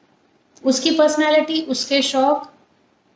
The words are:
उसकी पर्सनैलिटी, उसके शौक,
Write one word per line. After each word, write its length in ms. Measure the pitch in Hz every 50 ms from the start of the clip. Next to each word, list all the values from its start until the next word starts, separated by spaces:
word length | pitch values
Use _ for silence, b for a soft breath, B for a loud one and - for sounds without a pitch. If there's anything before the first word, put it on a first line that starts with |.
| _ _ _ _ _ _ _ _ _ _ _ _ -
उसकी 280 | 262 254 - - 320
पर्सनैलिटी, 680 | 311 320 302 302 302 302 302 302 302 311 302 311 320 320
उसके 400 | 320 269 254 - - - 277 277
शौक, 520 | 262 - - 262 262 277 294 294 - - - _ _ _ _ _ _ _ _ _ _ _ _